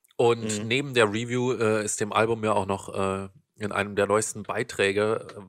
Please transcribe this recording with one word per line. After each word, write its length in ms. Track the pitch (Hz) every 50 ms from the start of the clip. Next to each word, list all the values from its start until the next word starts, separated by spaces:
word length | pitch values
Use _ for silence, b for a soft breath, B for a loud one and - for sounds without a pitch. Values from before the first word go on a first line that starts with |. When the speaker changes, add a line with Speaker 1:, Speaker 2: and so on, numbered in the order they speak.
| _ _ _
Speaker 1:
Und 440 | - 127 117 120 117 113 110 107 104
Speaker 2:
Mhm. 80 | 107 113
Speaker 1:
neben 260 | 120 135 143 143 127
der 120 | 123 110 104 101
Review, 420 | 110 120 117 123 123 123 127 123
äh, 300 | 107 117 107 110 107 104
ist 160 | 104 - -
dem 120 | 110 104 104
Album 320 | 104 110 113 117 113 107
ja 80 | 107 104
auch 140 | 101 98
noch, 280 | 98 98 95 - - -
äh, 340 | 101 98 95 95 95 98 95 - _ _ _ _
in 160 | - 107 101 -
einem 240 | 98 101 104 101
der 100 | 98 101
neuesten 380 | 98 101 107 107 - - 110 101
Beiträge, 840 | - 98 107 127 - - - 101 98 98 104 107 107 113 - - - -
äh, 40 | 104 98